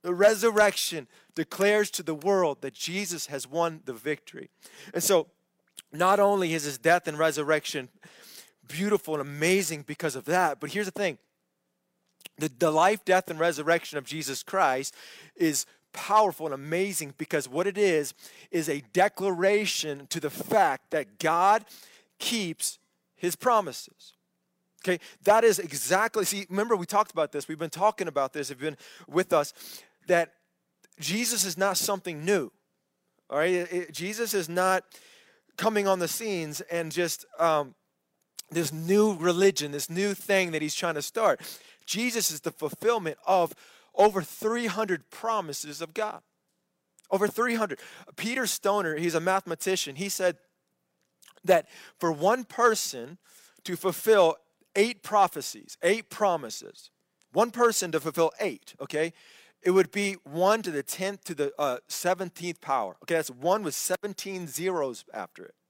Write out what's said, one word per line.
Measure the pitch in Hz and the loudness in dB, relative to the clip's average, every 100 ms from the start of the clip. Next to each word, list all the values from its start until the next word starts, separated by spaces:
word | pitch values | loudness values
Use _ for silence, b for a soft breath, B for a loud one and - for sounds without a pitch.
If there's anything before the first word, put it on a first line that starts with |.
The | 180 | -4
resurrection | 180 208 214 226 214 208 - - 156 127 b b | 4 4 6 2 4 4 2 -6 -6 -12 b b
declares | - 160 - 202 214 208 | -6 -6 2 4 4 2
to | - | -4
the | 165 | -6
world | 156 170 196 170 139 | -4 0 2 2 -2
that | 135 | -10
Jesus | - - 185 196 170 - | -10 -8 -6 -6 -8 -8
has | 143 127 | -10 -6
won | 156 170 160 | -2 -2 -4
the | - | -12
victory. | 117 135 143 - - - B B B B | -8 -6 -8 -10 -20 -20 B B B B
And | - | -4
so | 175 180 - _ _ _ _ - _ | 2 2 2 _ _ _ _ -20 _
not | 147 185 202 | 0 2 4
only | 202 202 175 | 4 4 0
is | 160 | -2
his | 147 131 | -4 -2
death | 160 175 165 | 2 2 2
and | 151 | 0
resurrection | 160 147 147 156 - 151 127 _ B B B B B B _ | 0 0 0 0 0 -8 -10 _ B B B B B B _
beautiful | 147 202 208 - | -4 0 0 0
and | 151 | -6
amazing | 139 143 160 190 165 156 | -6 -2 2 2 0 -8
because | 139 151 160 | -10 -6 -6
of | 131 135 | -6 0
that, | 180 175 139 | 2 2 0
but | 147 | -6
here's | 185 196 | -4 -6
the | |
thing. | - 196 127 _ _ _ _ _ _ _ _ _ _ - - | -2 -4 -4 _ _ _ _ _ _ _ _ _ _ -20 -6
The, | 151 | -6
the | 123 170 | 0 2
life, | 156 180 214 | 4 4 2
death, | - 185 - | 2 2 2
and | 160 | 0
resurrection | 170 147 151 170 - 147 | 0 0 0 0 0 -10
of | |
Jesus | 131 156 135 131 | -8 -8 -8 -8
Christ | - 196 156 131 139 B B B B | -4 0 2 2 -4 B B B B
is | - 160 139 - b _ | -2 0 0 -6 b _
powerful | - - 214 208 160 160 | -14 2 4 4 0 -8
and | |
amazing | 135 143 170 196 180 143 - | -8 -4 -2 -2 -4 -8 -10
because | 156 156 131 | -4 -4 -2
what | 139 185 | -2 -2
it | 190 | 2
is, | 202 156 147 - B B B | 2 2 -2 -10 B B B
is | 170 151 | -4 -2
a | 143 - | -6 -2
declaration | 180 202 - 196 175 190 208 202 - 156 143 139 | 2 2 2 -4 2 2 2 0 -4 -6 -8 -8
to | 170 | -6
the | 151 | -6
fact | - - 220 165 135 _ | -8 0 4 4 2 _
that | 160 143 _ | -4 -4 _
God | 160 170 190 220 - B B B B _ | 0 4 6 4 0 B B B B _
keeps | - 233 185 - - - _ _ _ _ | -4 -2 -4 -4 -6 -8 _ _ _ _
his | 175 | -6
promises. | 170 247 226 175 120 - _ - _ _ _ _ _ _ _ | 0 2 2 2 -10 -16 _ -20 _ _ _ _ _ _ _
Okay, | - 175 B B | -2 -2 B B
that | - 220 | 4 6
is | 226 190 | 6 4
exactly, | 175 147 117 185 220 220 | -2 -6 0 2 2 0
see, | 180 202 196 | -2 -4 -4
remember | 190 233 208 | -4 0 -2
we | 175 | 0
talked | 202 214 | 0 0
about | - 151 | -2 -2
this, | 147 139 | -4 -8
we've | 156 | -8
been | 160 | -8
talking | 165 208 - 175 | 0 0 0 -4
about | 139 131 | -2 -2
this, | 151 135 | -4 -8
if | 131 | -6
you've | 151 | -8
been | 143 B B B | -8 B B B
with | 156 185 | -2 2
us, | 165 143 B B B B B - | 2 2 B B B B B 0
that | 170 165 _ _ _ _ _ _ _ | 2 2 _ _ _ _ _ _ _
Jesus | 147 202 233 233 | -6 -4 -2 -2
is | 190 165 | -2 0
not | 196 180 | 0 0
something | - 196 185 151 | -2 -4 -6 -6
new, | 160 202 120 _ _ _ _ _ _ _ _ | 0 0 0 _ _ _ _ _ _ _ _
all | 143 | -2
right? | 170 | 0
It, | 180 175 | 0 -2
it, | 180 160 | -6 -6
Jesus | 147 180 214 226 | -8 -8 -4 -2
is | 202 160 | -2 -2
not | 175 185 185 - b b b b b _ - | 0 2 0 -2 b b b b b _ -2
coming | 208 214 196 | 0 2 2
on | 190 | 0
the | 170 | 0
scenes | - 226 185 156 147 | -4 -4 -4 -6 -10
and | - 170 160 | -6 -6 -4
just, | 151 170 - - - | -2 -2 -4 -12 0
um, | 165 156 139 _ _ _ _ _ _ - - | 2 2 -2 _ _ _ _ _ _ -20 -6
this | 160 151 | -4 -4
new | 156 165 202 214 180 | -4 2 4 4 2
religion, | 175 175 196 - 147 | 0 4 4 2 -6
this | 143 - | -6 -6
new | 170 202 | -2 -2
thing | 190 - 196 180 | -2 0 0 2
that | 156 | -2
he's | 151 | -4
trying | - 175 | -4 -4
to | 151 | -4
start. | - - 214 131 B B B B | -6 2 2 2 B B B B
Jesus | - 190 247 226 - | -8 -2 -2 0 -2
is | 151 | -4
the | 165 | -8
fulfillment | - 151 - 220 233 165 143 - | -6 -8 -2 0 0 -4 -6 2
of | 190 165 - b b b | 2 2 -4 b b b
over | - 208 196 | 4 6 4
three | 160 - 214 233 226 | -6 -4 -2 -2 -2
hundred | 185 220 170 _ | -4 -2 -4 _
promises | - 226 220 165 139 151 143 | -8 -2 -2 -4 -10 -10 -10
of | 165 | -8
God. | 165 214 - _ _ _ _ _ _ _ _ _ | -6 -6 -8 _ _ _ _ _ _ _ _ _
Over | 190 208 | 0 0
three | - 240 226 | 0 0 0
hundred. | 214 135 B B B - | -2 -4 B B B -8
Peter | 214 262 254 | -4 -2 -2
Stoner, | - 202 208 170 151 | -2 0 0 0 -2
he's | 170 | -2
a | 160 | 0
mathematician, | 170 190 180 165 - 185 - 135 | 0 0 -2 -6 -2 -2 -4 -8
he | 196 | -8
said | - 185 170 _ _ _ _ _ _ _ _ - _ | -2 -2 -2 _ _ _ _ _ _ _ _ -20 _
that | 185 175 - B B _ | 4 4 4 B B _
for | 175 | -2
one | 151 180 254 | 2 2 2
person | 233 - 240 220 - 131 123 180 b b b b | -2 2 4 4 -4 -8 -12 -16 b b b b
to | - 175 | -10 -4
fulfill | 190 165 220 214 165 - _ _ _ | -2 -2 4 6 6 2 _ _ _
eight | - 226 240 | 0 0 0
prophecies, | - 208 190 156 - 113 - - | 0 2 4 0 -10 -12 -18 -2
eight | 170 220 - | 0 0 -4
promises, | - 208 165 120 - - - - _ _ _ _ | 0 0 0 -6 -14 -16 -20 -20 _ _ _ _
one | 175 233 | 2 2
person | 233 240 214 180 | 4 4 4 -2
to | 156 | -2
fulfill | 143 160 165 - | -2 2 0 2
eight, | 208 117 - - | -6 -6 -16 -16
okay, | 139 151 165 b b b b b | -6 -2 -2 b b b b b
it | 180 | 2
would | 185 170 | 4 4
be | 202 202 190 | 0 -2 -4
one | 143 156 190 220 | -10 0 4 4
to | 185 | 0
the | 147 | -6
tenth | 135 - 190 202 | -6 -6 -6 -6
to | - | -10
the, | 151 143 139 | -4 -4 -2
uh, | 147 123 _ | -2 -2 _
seventeenth | - 175 185 185 - 175 160 | -4 -2 -2 -4 -8 -10 -8
power. | - 135 101 92 | -2 -2 -2 -8
Okay, | - 165 | -4 -2
that's | 151 | -2
one | 123 156 208 | -4 0 0
with | 180 | 0
seventeen | - - 185 208 190 196 190 170 | -4 -4 -4 -6 -8 -10 -8 -8
zeros | 131 185 180 135 113 - | -6 -4 -2 -4 -6 -14
after | 110 90 - | -12 -12 -14
it. | 90 _ | -20 _